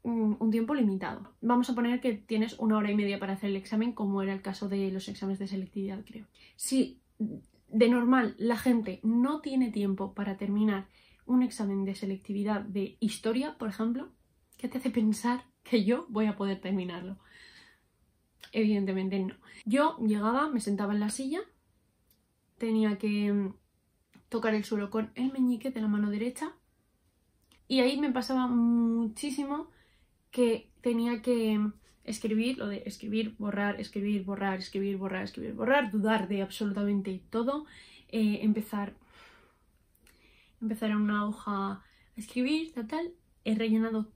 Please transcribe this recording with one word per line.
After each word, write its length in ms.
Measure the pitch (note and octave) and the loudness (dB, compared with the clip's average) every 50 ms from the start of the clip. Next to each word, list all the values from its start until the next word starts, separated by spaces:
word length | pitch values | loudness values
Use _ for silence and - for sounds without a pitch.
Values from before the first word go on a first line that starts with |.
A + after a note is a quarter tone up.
mm, 320 | - A#3 A#3 A3+ A3 G#3+ G#3 - | -6 -4 0 2 2 2 2 2
un 100 | A3+ A3 | 2 2
tiempo 240 | G#3+ A3+ A3+ A3+ D4+ | 2 2 2 2 2
limitado. 600 | C#4+ A#3 G3+ F#3+ F#3+ F#3+ - - - G3 - _ - | 4 4 4 2 0 -4 -6 -8 -8 -12 -16 _ -4
Vamos 300 | - A3+ A#3+ A#3+ B3 B3+ | 2 2 4 4 4 2
a 60 | B3 | 0
poner 260 | A#3+ A#3 A#3 B3 B3 | 0 2 0 0 0
que 120 | - B3+ A3 | 0 0 -2
tienes 440 | G3+ - - A3+ G#3+ A3 A3+ - - | -2 -4 -2 0 0 0 0 -2 -2
una 200 | A3+ A3 G#3+ G#3+ | 2 2 2 4
hora 120 | G#3 G#3 | 2 2
y 60 | G3+ | 2
media 240 | G#3 G3+ G3 G3+ G3 | 2 2 0 -2 -2
para 140 | G3+ G3 G3 | -4 -4 -4
hacer 180 | F#3+ - G3+ | -4 -2 -2
el 60 | G3 G3 | -4 -4
examen, 340 | F#3+ - A3 G#3+ A3+ A#3+ A3+ | -4 -2 0 0 0 0 -2
como 300 | - G#3+ G3 G3 G3 F#3+ | -2 -2 -2 0 0 0
era 100 | G3 G3 | -2 -4
el 80 | G3 | -4
caso 260 | G3 G3 F#3+ - G#3 G3 | -6 -8 -6 -6 -4 -4
de 220 | G3 G3 G3 F#3+ | -2 -2 -2 -2
los 180 | F#3+ F#3+ F#3+ - | -2 -4 -6 -8
exámenes 300 | G3 - G3 F#3+ G3 F#3+ | -10 -6 -4 -4 -4 -4
de 100 | G3+ F#3+ | -4 -4
selectividad, 560 | G3+ F#3+ F#3 - - G3+ G3 G3 F#3+ G#3 G#3+ | -4 -4 -6 -6 -6 -6 -6 -6 -6 -8 -12
creo. 220 | - - A3+ G#3 - _ - - - _ | -14 -16 -18 -18 -18 _ -20 -20 -20 _
Si 440 | - - - B3+ C4 - - - - _ _ _ - | -10 -6 0 2 2 2 0 -2 -16 _ _ _ -6
de 680 | A3 A3 - - - _ _ _ _ - - A3 A#3 A#3 | -6 -4 -6 -8 -14 _ _ _ _ -2 4 4 6 6
normal 440 | B3 A#3+ A#3+ A#3+ C4 C4 A#3 G#3+ - - | 6 4 4 4 4 4 4 2 -2 -2
la 180 | G#3+ A#3 A#3+ G#3+ | -2 0 0 0
gente 420 | - C4 A#3+ A#3 A3 G3+ F#3 - - | 2 2 2 2 2 -2 -6 -2 0
no 380 | A3 A3+ A#3+ B3 C#4 D4+ D4+ | 2 4 4 4 2 0 -2
tiene 280 | - D4+ C4+ B3+ B3+ A3+ | -4 -2 0 0 0 0
tiempo 460 | G#3+ G#3+ G3+ G3 G3 F#3+ G3 G3 - | 0 0 0 0 0 -2 -4 -6 -4
para 200 | - G3+ G3+ G3 | -4 -4 -4 -4
terminar 520 | G3 G3+ G3 G3+ G#3 G#3+ G#3+ G3+ G3 G3 - _ - _ _ _ _ _ - | -4 -2 -2 2 2 2 2 2 0 -4 -8 _ -20 _ _ _ _ _ 2
un 160 | B3 B3+ B3+ | 4 4 4
examen 420 | A3+ - - G#3+ G3 G3 G3 G3 | 4 0 -2 -2 -2 0 0 -2
de 80 | G3 G3 | -2 -4
selectividad 680 | - - G3 G3 F#3+ - - G3+ G3+ G3+ G#3 G#3+ G3 | -4 -4 -4 -4 -6 -6 -6 -4 -2 0 0 0 -2
de 360 | G3+ G#3 F#3 G3+ F#3+ - - - | -2 -4 -4 -4 -4 -4 -4 -2
historia, 560 | A3+ G#3+ - - - A3 A3+ B3+ C#4 D4+ D4 - | -2 -2 -2 -2 -2 0 0 0 -2 -4 -6 -6
por 100 | A#3 G#3+ | -6 -6
ejemplo, 400 | G3 - A3 A3+ A#3 C4 D4+ - - _ _ _ _ _ _ _ _ - | -2 -2 0 0 0 -2 -6 -10 -16 _ _ _ _ _ _ _ _ -8
¿qué 100 | - B3+ | -8 -6
te 120 | - B3+ | -6 -2
hace 100 | - B3+ | -4 0
pensar 540 | G#3+ A#3+ G#3+ A3 G#3 - - A#3+ B3 B3+ - _ _ _ | 0 2 2 2 2 2 0 0 0 0 -4 _ _ _
que 220 | - - B3 A3 F#3+ | -6 2 2 4 4
yo 220 | G3+ A#3+ D4 E4+ - | 4 2 0 0 -4
voy 160 | A3 G#3+ A3 | -2 0 0
a 100 | G#3+ G3+ | 0 0
poder 240 | - G3 G3 G3 F#3+ | 0 -2 -2 -2 -4
terminarlo? 600 | - F3+ G3 F#3+ F3+ F3+ E3+ F3+ F3+ F#3 G3 - _ - - - - - - - - - _ _ _ _ _ _ _ _ _ _ _ _ _ _ - - | -4 -2 -2 -2 -2 -4 -6 -8 -8 -10 -12 -12 _ -20 -20 -20 -20 -20 -20 -20 -20 -20 _ _ _ _ _ _ _ _ _ _ _ _ _ _ -16 -6
Evidentemente 680 | - A3 A3 G#3 G#3+ G3+ G3 F#3+ F#3+ F#3+ F#3+ F#3+ G3 G3 | -2 2 2 4 4 2 2 0 0 -2 -2 0 0 -2
no. 160 | F#3+ F#3+ - - - - - - - | -2 -4 -6 -12 -20 -20 -20 -12 -4
Yo 320 | G#3+ A3 C#4 D4 D#4+ D#4+ - | 0 2 4 4 2 2 0
llegaba, 500 | A#3 G#3+ G#3+ G#3 G3+ A3 A#3+ C4+ D4 D#4 | 0 0 2 2 2 2 2 2 0 0
me 100 | C#4 A3+ | 0 -2
sentaba 340 | - G3+ G3+ G3 G#3 G3 G#3 | -2 -2 -2 -2 0 0 0
en 80 | G#3 | 0
la 80 | G#3 G#3+ | 0 -2
silla, 320 | - - C4+ C4+ D#4 F4+ - - _ _ _ _ _ _ _ _ _ _ _ _ _ _ _ _ _ _ _ _ _ - | -2 -4 -4 -4 -4 -4 -6 -8 _ _ _ _ _ _ _ _ _ _ _ _ _ _ _ _ _ _ _ _ _ -6
tenía 400 | A#3 A3+ A3 A3 G#3+ G#3 G3+ G3 | -2 0 2 4 4 2 2 0
que, 340 | - G#3+ G#3 G#3 G#3 G3+ | 0 0 2 2 2 2
mm, 220 | G3+ G3+ G3 F#3+ G3 - _ _ _ _ _ _ _ _ _ _ _ - _ - | 2 2 0 -2 -4 -8 _ _ _ _ _ _ _ _ _ _ _ -20 _ -6
tocar 260 | - A3+ A3 A3 G#3+ | -4 -2 0 2 2
el 80 | G#3+ G#3 | 2 0
suelo 260 | - A3+ G#3 G3+ G3 | 0 -2 -2 -2 -2
con 220 | - A3 A3 A3 - | -2 -2 -4 -4 -4
el 180 | - B3+ C4+ | -2 -2 -2
meñique 380 | C4+ C4+ B3+ B3 B3 A3 - C4+ | 2 2 2 2 2 0 -2 -6
de 120 | C4 A#3 | -4 -2
la 60 | A3 G#3+ | 0 0
mano 220 | G#3 G#3 G#3 G#3 | 2 2 2 0
derecha 460 | G#3 G#3 A3+ B3 B3+ - D#4 E4 - _ _ _ _ _ _ _ _ _ _ _ _ _ _ _ _ _ _ _ _ _ _ - | 0 -2 -2 -4 -4 -6 -8 -8 -10 _ _ _ _ _ _ _ _ _ _ _ _ _ _ _ _ _ _ _ _ _ _ 0
y 140 | B3+ C4 | 4 4
ahí 180 | B3 C4 C#4+ C#4 | 4 4 4 2
me 120 | D4 C#4 | 0 0
pasaba 360 | B3 B3+ A#3+ - C4 B3+ B3+ B3 | 0 0 0 0 0 0 2 2
muchísimo 1200 | B3 A#3+ A#3 A#3 A#3 A#3 A#3 A#3 A3+ A#3 A#3 A3 A3 - - D4 C4 - C#4+ C#4 C#4+ D4+ E4+ - - _ _ _ _ _ _ _ _ _ _ _ | 4 4 4 4 4 4 4 2 2 2 0 -2 -4 -4 -6 -4 -4 -4 -4 -4 -4 -6 -6 -10 -14 _ _ _ _ _ _ _ _ _ _ _
que 400 | - B3 B3 A#3 A3+ A3 - _ _ _ | 0 2 2 2 2 0 -4 _ _ _
tenía 400 | - B3 A#3 A#3 A#3 A#3+ A#3+ G#3+ | -2 0 0 0 0 0 -2 -2
que 380 | - B3 B3 A#3 A3+ A3 G#3+ G#3 G#3+ G#3+ G#3 - _ _ _ _ - | 0 0 2 2 2 2 2 2 2 0 -2 -6 _ _ _ _ -10
escribir, 540 | - G#3+ - - G#3+ G#3+ G#3+ A3+ B3 C4 - | -10 -8 -4 -2 0 0 2 0 0 -2 -4
lo 100 | G#3+ G3+ | -4 -6
de 140 | G3+ - - G3+ | -6 -8 -8 -10
escribir, 480 | G3+ - A3 G#3+ G#3 A3 A3 A3 - - | -12 -10 -8 -4 -2 -2 -2 -2 -6 -6
borrar, 420 | G#3 G3+ G3+ G3+ G3+ G3+ G3 G3+ | -6 -4 -2 0 0 -2 -2 -4
escribir, 440 | G#3 - - G#3 G3 G#3 G#3 G3+ F#3 | -6 -8 -6 -4 -2 0 -2 -2 -2
borrar, 340 | F#3+ G3 G3 G3 G3 F#3+ F#3 | -4 -4 -2 -2 -2 -2 -4
escribir, 400 | F#3+ - - G3 G3 G3+ G3 F#3+ | -6 -6 -4 -2 -2 -2 -2 -2
borrar, 260 | G3 F#3+ F#3 F#3 G3 | -4 -4 -4 -6 -6
escribir, 300 | G3 - - - - - | -8 -8 -10 -10 -8 -6
borrar, 380 | - A3 A3+ C4+ C#4+ C#4 G#3 | -2 2 4 4 4 2 2
dudar 360 | F#3+ G#3+ G3 A3 A3 G#3 F#3+ F3+ | 0 0 2 2 2 2 0 0
de 140 | G#3 G3 | -2 -2
absolutamente 800 | G3 F#3+ - - A3 G#3 - G#3 G3+ G3+ G2+ G3+ G3 G3+ F#3+ F3+ - - | -2 -4 -4 -4 -4 -2 -2 -2 0 0 0 0 -2 -4 -8 -8 -10 -6
todo, 360 | - A3 A#3 C4 C#4 D4 D4+ - - - - - - - - - | -4 -2 0 0 -2 -2 -4 -10 -18 -20 -20 -20 -20 -20 -16 -6
eh, 320 | - A3+ A3 G#3 G#3 - | -2 2 2 2 2 2
empezar, 540 | - G#3+ G#3+ A3 G#3+ - - G#3 G3+ G3 - - - _ - - - - - - - _ _ _ _ _ _ _ _ _ _ _ _ - - _ _ _ _ _ _ _ _ - | 2 2 2 2 0 -4 -4 -6 -6 -6 -8 -14 -20 _ -20 -20 -20 -20 -20 -20 -20 _ _ _ _ _ _ _ _ _ _ _ _ -20 -20 _ _ _ _ _ _ _ _ -6
empezar 300 | A3+ A3 A3 A3 A3+ G#3+ | -4 -4 -2 0 0 0
en 80 | G#3+ G#3+ | 2 2
una 300 | G#3 G#3 G#3 G#3 G#3 G#3+ | 2 2 2 0 0 -2
hoja 240 | G#3 - - G#3 G3+ | -4 -4 -4 -4 -2
a 300 | G3 G3 G3 G3 F#3+ - _ _ _ _ _ - | -2 -2 -4 -4 -8 -12 _ _ _ _ _ -16
escribir, 580 | - G#3+ - - A#3+ B3+ C4+ D4+ D#4+ D#4+ D#4+ - | -16 -14 -6 -2 -2 0 2 2 0 -2 -4 -8
tal, 140 | B3 A3 A3 | -8 -8 -4
tal, 240 | D#4 D#4+ E4+ E4+ - _ _ _ _ _ - | -4 -4 -4 -4 -8 _ _ _ _ _ -2
he 100 | A3 G#3+ | -2 0
rellenado 580 | A3 A3+ A3+ A3 A3 A3 A3+ G#3+ A3 G#3+ - - | 0 2 2 4 2 2 2 0 -2 -4 -4 -10